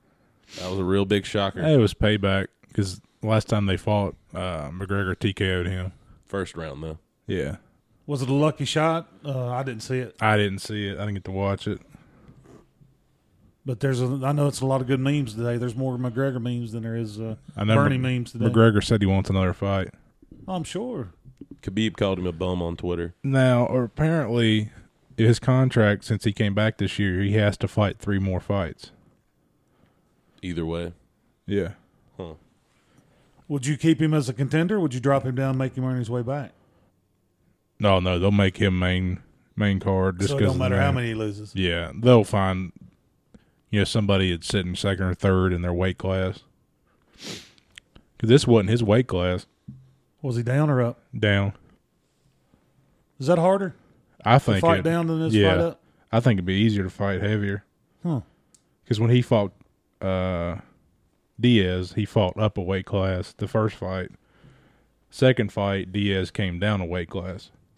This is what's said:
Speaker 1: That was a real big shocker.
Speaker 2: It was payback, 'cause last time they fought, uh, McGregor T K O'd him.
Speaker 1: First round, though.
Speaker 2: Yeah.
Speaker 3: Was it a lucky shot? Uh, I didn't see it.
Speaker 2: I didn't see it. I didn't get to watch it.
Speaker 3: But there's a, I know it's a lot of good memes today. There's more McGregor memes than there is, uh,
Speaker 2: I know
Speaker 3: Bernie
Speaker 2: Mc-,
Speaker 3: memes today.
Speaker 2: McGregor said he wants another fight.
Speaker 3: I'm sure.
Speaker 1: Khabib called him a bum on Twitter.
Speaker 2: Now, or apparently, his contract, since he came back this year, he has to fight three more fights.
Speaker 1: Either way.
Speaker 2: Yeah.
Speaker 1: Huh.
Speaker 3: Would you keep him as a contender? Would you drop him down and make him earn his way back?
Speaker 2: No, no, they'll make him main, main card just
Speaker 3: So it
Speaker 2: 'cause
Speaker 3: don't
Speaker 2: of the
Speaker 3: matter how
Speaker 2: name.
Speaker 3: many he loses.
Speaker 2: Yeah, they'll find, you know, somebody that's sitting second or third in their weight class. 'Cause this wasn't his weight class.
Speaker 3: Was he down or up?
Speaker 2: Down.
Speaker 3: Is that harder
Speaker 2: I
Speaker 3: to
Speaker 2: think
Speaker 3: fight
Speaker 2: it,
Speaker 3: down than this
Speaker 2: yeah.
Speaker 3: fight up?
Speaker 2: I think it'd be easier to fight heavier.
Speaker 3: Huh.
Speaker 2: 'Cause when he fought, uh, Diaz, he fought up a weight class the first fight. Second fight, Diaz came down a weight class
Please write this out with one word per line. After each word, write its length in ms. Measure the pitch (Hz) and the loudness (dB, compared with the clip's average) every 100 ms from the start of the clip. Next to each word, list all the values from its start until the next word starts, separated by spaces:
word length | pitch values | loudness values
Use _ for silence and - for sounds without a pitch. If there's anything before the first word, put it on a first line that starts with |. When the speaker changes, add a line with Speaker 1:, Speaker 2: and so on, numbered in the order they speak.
| _ _ _ _ _ - | _ _ _ _ _ -12
Speaker 1:
That 120 | 92 | -6
was 100 | 98 | -2
a 40 | |
real 220 | 90 98 98 | 0 0 2
big 200 | 104 95 | 0 0
shocker. 360 | 104 98 - | -2 -2 -2
Speaker 2:
It 160 | 156 147 | 2 4
was 160 | 104 | 4
payback, 540 | - 107 107 98 95 95 _ _ | 2 0 2 2 0 -2 _ _
'cause 260 | - 98 95 _ _ | -4 -4 -6 _ _
last 240 | 107 110 - | 0 0 2
time 200 | 107 98 | 0 0
they 100 | 90 | 0
fought, 380 | - 104 98 - _ | 0 0 -2 -6 _
uh, 340 | - 92 82 71 | -8 -6 -6 -8
McGregor 460 | 87 95 98 95 92 | -10 -4 -2 -2 -2
T 140 | 104 | -2
K 180 | 95 95 | 0 0
O'd 180 | 90 87 | 0 -2
him. 260 | 92 92 - _ - _ | -4 -6 -10 _ -20 _
Speaker 1:
First 320 | 98 90 - | -8 -6 -8
round, 260 | 80 67 | -12 -10
though. 140 | 80 78 _ _ - | -10 -12 _ _ -8
Speaker 2:
Yeah. 300 | 95 69 - _ _ _ _ - | -6 -6 -8 _ _ _ _ -8
Speaker 3:
Was 160 | 147 | -4
it 60 | 127 | -2
a 60 | |
lucky 320 | 139 151 147 139 | 0 0 -2 -4
shot? 420 | 156 160 165 - _ | 0 0 -2 -6 _
Uh, 240 | 147 131 123 | -8 -6 -4
I 160 | 123 | -4
didn't 200 | 139 110 | -6 -8
see 160 | - 127 | -6 -6
it. 180 | 120 - | -6 -2
Speaker 2:
I 160 | 110 107 | 2 4
didn't 240 | 104 95 | 2 -2
see 300 | - 107 101 | -8 -8 -6
it. 80 | 87 | -6
I 60 | |
didn't 100 | 104 | -6
get 100 | 98 | -6
to 80 | 95 | -6
watch 360 | 95 98 98 - | -4 -2 -2 -4
it. 120 | 104 - - _ _ - - - - _ _ - _ _ _ _ _ _ _ 135 | -8 -10 -20 _ _ -20 -20 -20 -20 _ _ -20 _ _ _ _ _ _ _ -8
Speaker 3:
But 140 | 120 | -2
there's 220 | 139 123 | -2 0
a, 180 | 123 139 131 | 0 -2 0
I 80 | |
know 140 | 147 143 | 2 0
it's 120 | - | 0
a 60 | 135 | 0
lot 160 | 131 | 0
of 60 | 123 | 0
good 120 | 135 | 0
memes 360 | 135 147 127 107 | 2 0 -2 -4
today. 200 | 117 120 | -4 -2
There's 180 | 123 | -4
more 240 | 117 131 123 | -4 -4 -4
McGregor 440 | 127 117 135 127 | -4 -2 -2 -2
memes 320 | 120 120 117 | -4 -4 -6
than 100 | 113 | -8
there 140 | 113 117 | -6 -6
is, 200 | 110 104 | -6 -8
uh, 200 | 113 110 - - | -10 -10 -14 -4
Speaker 2:
I 80 | |
know 120 | 104 113 | 2 4
Speaker 3:
Bernie 220 | 143 131 | 4 2
Speaker 2:
Mc-, 40 | |
Speaker 3:
memes 300 | 127 127 117 | 0 -2 -4
today. 140 | 117 110 | -2 2
Speaker 2:
McGregor 360 | 120 113 104 | 6 6 6
said 180 | - 113 | 2 2
he 60 | 98 | 4
wants 220 | 95 92 | 2 2
another 240 | 95 92 | 0 0
fight. 380 | 90 98 95 92 - _ _ _ - - | -2 -2 -2 -4 -10 _ _ _ -18 -10
Speaker 3:
I'm 160 | 185 156 | -8 -8
sure. 480 | 180 247 214 98 - - - - - | -8 -8 -10 -12 -16 -20 -20 -20 -12
Speaker 1:
Khabib 360 | - 95 110 82 | -6 -2 -2 0
called 220 | 101 92 | -2 0
him 60 | 90 | -4
a 60 | |
bum 300 | 82 90 90 | -4 -4 -2
on 160 | 85 82 | -4 -4
Twitter. 380 | 90 87 85 - | -4 -4 -6 -8
Speaker 2:
Now, 440 | 139 135 131 123 123 | -2 2 4 4 2
or 180 | 127 | 0
apparently, 880 | 117 - 156 165 117 120 113 107 104 - - _ _ - | -2 -2 0 0 0 2 2 2 0 -8 -20 _ _ 2
his 220 | 113 117 | 2 4
contract, 680 | - 131 131 127 107 101 - | 2 2 4 4 4 2 -2
since 180 | 107 | -2
he 80 | 107 | -2
came 220 | 98 107 | 0 -2
back 240 | 101 110 - | 0 0 0
this 200 | 98 - | -4 0
year, 240 | 101 90 | 0 0
he 120 | 98 | 2
has 240 | 104 104 95 | 2 2 2
to 100 | 95 | -2
fight 320 | - 101 - | 0 0 -2
three 200 | - 98 | -4 -2
more 200 | 98 90 | 0 -4
fights. 520 | - 101 85 - - _ _ _ _ _ _ _ _ _ _ _ _ _ _ _ | -2 -4 -4 -8 -20 _ _ _ _ _ _ _ _ _ _ _ _ _ _ _
Speaker 1:
Either 240 | 92 85 80 | -10 -6 -6
way. 280 | 82 85 85 _ _ _ _ - | -6 -8 -12 _ _ _ _ -6
Speaker 2:
Yeah. 280 | 101 92 - _ _ _ - | -4 -4 -8 _ _ _ -16
Speaker 1:
Huh. 200 | 87 78 _ _ _ _ _ _ _ _ _ _ - | -16 -16 _ _ _ _ _ _ _ _ _ _ -8
Speaker 3:
Would 160 | 143 127 | -4 -2
you 100 | 147 | 0
keep 260 | 165 160 | 2 4
him 120 | 156 | 2
as 160 | 156 123 | 2 0
a 40 | |
contender? 460 | 127 131 156 175 214 | -4 -2 0 0 0
Would 140 | 160 | -2
you 80 | 123 | -2
drop 220 | 131 139 | 0 0
him 120 | 127 127 | 0 -2
down 140 | 135 | -2
and 80 | 131 | -2
make 160 | 131 127 | -4 -4
him 80 | |
earn 140 | 127 127 | -4 -4
his 120 | 113 | -4
way 120 | 123 | -4
back? 320 | 120 143 123 - _ _ _ _ _ _ _ _ _ _ _ - | -4 -6 -10 -16 _ _ _ _ _ _ _ _ _ _ _ -2
Speaker 2:
No, 220 | 107 92 | 2 2
no, 200 | 90 90 | 2 0
they'll 120 | 95 | 2
make 260 | 101 98 - | 4 2 2
him 220 | 101 92 | 0 2
main, 400 | 90 92 92 90 - _ _ - | 0 0 -2 -6 -10 _ _ -2
main 220 | 104 98 | 0 0
card 380 | 101 95 95 90 | 0 0 0 0
just 100 | 101 | -2
Speaker 3:
So 80 | 139 | 2
it 20 | |
Speaker 2:
'cause 80 | 101 | 0
Speaker 3:
don't 80 | 131 | 2
Speaker 2:
of 40 | |
the 40 | 127 | 0
Speaker 3:
matter 120 | 127 | 2
how 60 | 139 | 2
Speaker 2:
name. 80 | 135 | 0
Speaker 3:
many 120 | 117 | -2
he 40 | |
loses. 400 | 110 107 104 107 98 | -4 -6 -8 -8 -2
Speaker 2:
Yeah, 360 | 92 85 82 | 0 -2 -4
they'll 300 | 80 117 123 | 0 6 6
find, 480 | 101 104 95 92 92 - - _ _ _ _ - _ _ _ | 6 2 0 -2 -6 -12 -20 _ _ _ _ -20 _ _ _
you 100 | 107 | -2
know, 60 | 95 | 0
somebody 460 | 117 104 98 95 | 0 2 2 2
that's 160 | 87 - | -2 -2
sitting 280 | 104 90 90 | -2 -2 -4
second 300 | 101 92 95 | -4 -2 -2
or 80 | |
third 380 | 87 101 92 92 | 0 2 4 2
in 100 | 87 | 0
their 120 | 87 | -2
weight 240 | 87 92 90 | -2 -2 -4
class. 460 | 95 95 92 90 - _ _ _ _ _ _ _ | -4 -2 -4 -6 -16 _ _ _ _ _ _ _
'Cause 1120 | - - - _ _ - _ - _ - 110 | -16 -16 -18 _ _ -20 _ -20 _ -4 4
this 180 | 135 127 | 6 8
wasn't 220 | 113 98 | 4 4
his 140 | 120 | 2
weight 240 | 110 110 127 | 4 2 2
class. 380 | 90 90 90 - _ - - - _ _ _ | -2 0 -2 -6 _ -20 -20 -20 _ _ _
Speaker 3:
Was 140 | 139 120 | -6 -4
he 80 | |
down 260 | 117 135 151 | -2 0 2
or 120 | 131 | 2
up? 180 | 117 - _ 117 | 0 -4 _ -2
Speaker 2:
Down. 360 | 104 101 98 - _ _ _ _ _ _ _ _ _ _ _ _ _ _ _ - | 2 2 0 -4 _ _ _ _ _ _ _ _ _ _ _ _ _ _ _ -6
Speaker 3:
Is 60 | 131 | 0
that 100 | 175 | 2
harder 360 | 175 196 190 - _ _ _ _ 107 | 2 2 -2 -8 _ _ _ _ 4
Speaker 2:
I 80 | |
Speaker 3:
to 60 | 127 | 4
Speaker 2:
think 180 | - 98 | 6 2
Speaker 3:
fight 200 | - 95 | 4 2
Speaker 2:
it, 40 | |
Speaker 3:
down 240 | 160 170 165 | 2 0 0
than 140 | 160 | -2
this 120 | 160 | 2
Speaker 2:
yeah. 180 | 110 101 | 4 4
Speaker 3:
fight 80 | - | 4
up? 200 | 170 - _ _ _ | 0 -4 _ _ _
Speaker 2:
I 80 | 113 | 2
think 200 | 123 101 | 4 2
it'd 60 | 90 | 0
be 100 | 95 | 2
easier 280 | 113 101 | 2 2
to 60 | 92 | -4
fight 320 | - 101 92 | -4 -2 -2
heavier. 420 | 101 107 101 101 - _ _ _ | -2 -2 -2 -6 -10 _ _ _
Speaker 3:
Huh. 160 | 175 143 - _ _ _ _ _ - | -4 -4 -6 _ _ _ _ _ -4
Speaker 2:
'Cause 140 | 107 | 0
when 120 | 117 | 4
he 100 | 123 | 4
fought, 320 | 120 113 101 - _ _ _ _ | 4 2 0 -6 _ _ _ _
uh, 560 | 98 92 92 90 85 80 - _ _ _ _ _ _ - | -4 -2 -2 -2 -4 -6 -12 _ _ _ _ _ _ 0
Diaz, 540 | 120 117 92 90 92 | 4 4 4 0 -4
he 100 | - | -4
fought 340 | 104 - 95 95 | -2 2 0 0
up 200 | 107 - | -2 -2
a 40 | |
weight 240 | 90 95 92 | -4 -4 -2
class 460 | 101 92 90 87 | -2 -2 -2 -6
the 160 | - 101 | -8 -4
first 300 | 117 110 - | 0 -2 -2
fight. 340 | 92 92 92 - _ _ - _ _ _ _ _ _ | -6 -6 -8 -14 _ _ -20 _ _ _ _ _ _
Second 440 | - 131 127 104 | 2 4 4 0
fight, 400 | - 101 98 90 | -2 -2 -2 -4
Diaz 380 | 98 101 98 90 | -2 0 0 -2
came 280 | - 98 87 | -4 -4 -2
down 220 | 104 101 | -2 -2
a 40 | 87 | -2
weight 240 | 90 87 | -6 -6
class 400 | 98 92 92 - _ _ | -8 -10 -12 -16 _ _